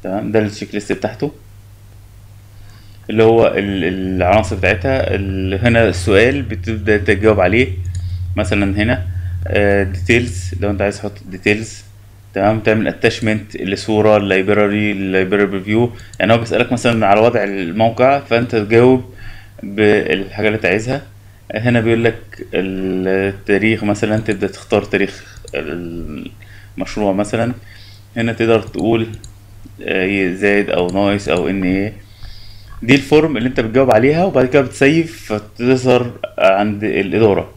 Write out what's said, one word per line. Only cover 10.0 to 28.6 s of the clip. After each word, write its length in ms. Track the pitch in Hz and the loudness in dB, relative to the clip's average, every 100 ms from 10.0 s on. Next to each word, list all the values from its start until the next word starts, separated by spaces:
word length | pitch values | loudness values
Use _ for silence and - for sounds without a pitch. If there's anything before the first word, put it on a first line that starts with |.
| - 117 120 - - 87 | 2 2 2 -6 -8 -4
لو 100 | 101 | -4
انت 120 | 98 | -2
عايز 160 | 101 98 | -4 -4
تحط 140 | 104 - - | -10 -12 -14
details. 520 | 92 107 104 113 - - - - - - | -4 -2 0 -4 -14 -20 -20 -20 -20 -10
تمام، 260 | 98 98 110 | 0 0 2
تعمل 280 | 107 110 104 | 2 2 0
attachment 680 | - 113 - 110 107 104 - | 0 -2 0 -2 -2 -6 -8
لصورة، 600 | 92 98 - 107 107 107 | -6 -4 0 2 4 4
library، 760 | 101 95 95 104 104 104 104 | 4 0 2 2 2 0 -2
library 540 | 98 95 95 92 101 101 | -2 -2 0 0 2 0
بريفيو، 460 | 98 98 107 120 - - - | -2 -2 0 0 -4 -20 -4
يعني 140 | 101 | 2
هو 40 | 117 | 2
بيسألك 340 | 113 95 123 | 2 -2 0
مثلا 360 | 123 123 113 101 | 0 0 2 4
على 140 | 104 | 4
وضع 220 | 117 117 | 4 2
الموقع 760 | 101 98 85 101 113 117 127 139 | -2 -4 -4 0 0 4 2 2
فانت 360 | - 117 117 113 | 0 -2 0 -2
تجاوب 580 | 101 117 123 131 - - - - - - | 2 6 6 4 -2 -16 -16 -18 -20 -16
بالحاجة 840 | 101 101 104 104 - 95 95 107 107 | -10 2 2 4 0 -2 -4 -4 -2
اللي 80 | 107 | 0
انت 100 | 90 | 0
عايزها. 360 | 101 117 139 - - - - - 107 | 0 -2 -6 -8 -20 -20 -20 -10 -4
هنا 260 | 120 120 | 0 2
بيقول 220 | 110 113 | 2 2
لك 440 | 117 110 - - - | 0 -2 -16 -16 -6
التاريخ 1300 | - 95 95 95 92 92 95 98 101 101 98 110 110 | -4 -4 -4 -4 -2 0 0 0 -4 -2 2 2 0
مثلا، 340 | 104 101 107 107 | -2 -2 0 -2
تبدأ 300 | 113 98 98 | -2 -4 -4
تختار 360 | - - 107 | -6 -2 -2
تاريخ 560 | - 101 98 - - - - 71 | 0 -2 -2 -6 -20 -20 -10 -10
المشروع 1600 | 78 85 87 85 78 73 - - - - - - - - 104 | -8 -10 -10 -10 -10 -12 -14 -18 -20 -20 -18 -12 -8 -2 -2
مثلا. 400 | 95 104 113 117 123 - - - - - 117 | 0 -2 -2 -4 -6 -14 -20 -20 -20 -12 -4
هنا 160 | 117 | -4
تقدر 280 | 110 113 113 | 0 2 2